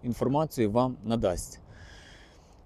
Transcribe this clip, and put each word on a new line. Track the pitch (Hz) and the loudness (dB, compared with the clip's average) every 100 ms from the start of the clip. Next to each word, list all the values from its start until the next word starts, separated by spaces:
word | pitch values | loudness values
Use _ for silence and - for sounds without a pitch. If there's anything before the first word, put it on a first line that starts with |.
інформацію | 127 113 120 143 156 - 110 | -6 -2 0 2 0 0 2
вам | 113 127 123 | 4 2 -2
надасть. | 107 117 107 85 - - - - - - - - - - - - | -2 0 2 0 -6 -16 -20 -20 -20 -20 -20 -20 -20 -20 -20 -20